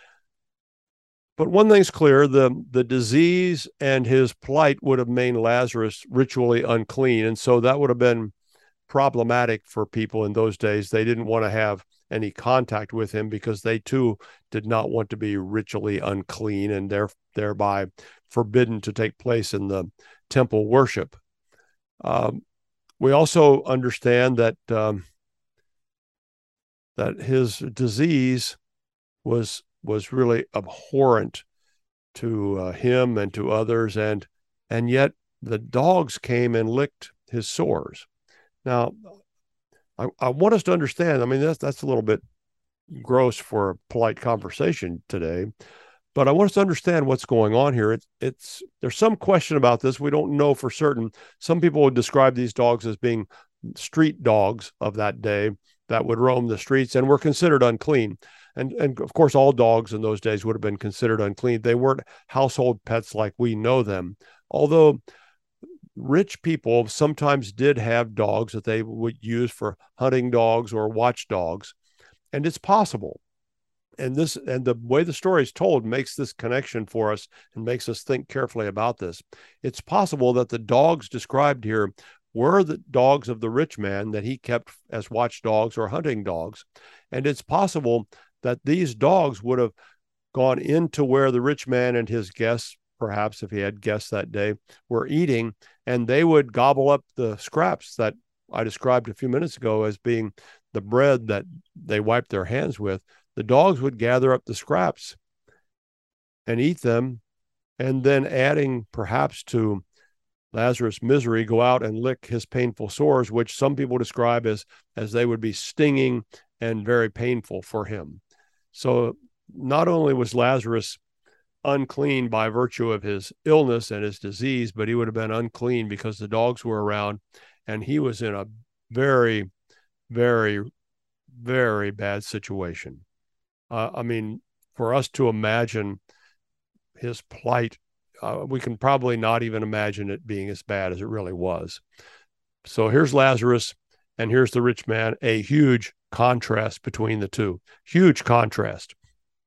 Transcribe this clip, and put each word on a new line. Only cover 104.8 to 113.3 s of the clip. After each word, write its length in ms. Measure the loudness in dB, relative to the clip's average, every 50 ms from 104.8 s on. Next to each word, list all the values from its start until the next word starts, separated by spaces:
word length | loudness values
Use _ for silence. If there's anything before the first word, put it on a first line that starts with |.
| 0 -2 -4 -6 -12 -20 -20 _ _ _ _ _ _ _ _ _ _ _ _ _ _ _ _ _ _ _ _ _ _ _ _ _ _
and 120 | -4 0 0
eat 220 | 0 0 0 0
them, 400 | 0 0 2 2 0 -2 -6 -12 _ _ _ _ _ _ _ _ _ _ _
and 260 | -6 -4 -2 0 2 4
then 220 | 4 4 4 2
adding 640 | 0 0 0 2 2 2 0 0 -2 -2 -6 -8 -10
perhaps 520 | -10 -8 -6 -2 -2 0 -2 -2 -4 -8 -10
to 400 | -4 -2 0 0 0 -2 -4 -8 _ _ _ _ _ _ _ _ _ _ _ _ _ -4
Lazarus' 480 | -2 0 0 0 0 -2 -4 -4 -2
misery, 440 | 0 2 2 2 2 0 0 0 0
go 160 | 0 2 2
out 200 | 4 4 2 2
and 160 | 0 -4 -6
lick 280 | -4 -4 -4 -4 -6 -8
his 200 | -8 -8 -8 -8
painful 440 | -6 -4 -4 -4 -4 -4 -8 -10 -8
sores, 420 | -4 0 2 2 2 2 0 0